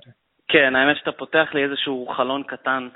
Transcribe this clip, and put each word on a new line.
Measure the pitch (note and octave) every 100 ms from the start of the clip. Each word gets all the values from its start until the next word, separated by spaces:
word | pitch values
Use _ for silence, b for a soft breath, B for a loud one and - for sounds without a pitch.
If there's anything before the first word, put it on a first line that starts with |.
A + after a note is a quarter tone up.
| A#2+ _ _ _ -
כן, | D#3 C3+ C3
האמת | C#3 D3
שאתה | D#3+
פותח | - C3 D#3+ D#3
לי | D3
איזשהו | C#3 C#3 D3 C3 B2
חלון | - B2+ C#3
קטן, | C#3 B2+ C3+ C3 B2